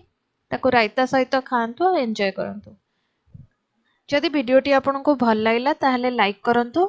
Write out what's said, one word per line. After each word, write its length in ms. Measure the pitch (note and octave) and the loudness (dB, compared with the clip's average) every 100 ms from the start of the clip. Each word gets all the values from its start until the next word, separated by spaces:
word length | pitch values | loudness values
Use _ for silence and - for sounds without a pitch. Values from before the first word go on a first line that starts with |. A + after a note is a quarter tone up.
| - _ _ _ _ | -12 _ _ _ _
ତାକୁ 200 | - C4 | -4 0
ରାଇତା 360 | B3 G#3+ - B3+ | 2 2 0 0
ସହିତ 340 | C4+ B3+ C4+ | 0 0 -2
ଖାଆନ୍ତୁ, 500 | B3+ B3 A#3 A#3+ F4+ F4+ | -2 -4 -4 -2 0 0
enjoy 340 | A#3+ G#3+ G3 | -2 -2 -4
କରନ୍ତୁ। 460 | G3 G3+ G3+ - G#3 _ _ _ _ _ - - _ _ _ _ _ - | -4 -8 -10 -16 -20 _ _ _ _ _ -20 -20 _ _ _ _ _ -4
ଯଦି 200 | C#4+ D#4 | -2 0
ଭିଡ଼ିଓଟି 440 | D4 A#3+ C4 C4 | -2 2 2 4
ଆପଣଙ୍କୁ 420 | C4+ C4+ C#4 C#4 | 2 0 -2 -2
ଭଲ 220 | C#4 A#3+ A3 | 0 0 0
ଲାଗିଲା, 340 | A3 A#3 B3+ | 0 0 -2
ତାହେଲେ 380 | D#4 C#4 B3 B3 | -2 0 0 -2
like 300 | B3 G3+ G3+ | 0 0 0
କରନ୍ତୁ, 440 | A#3+ A#3+ A#3+ C#4 | 0 0 0 0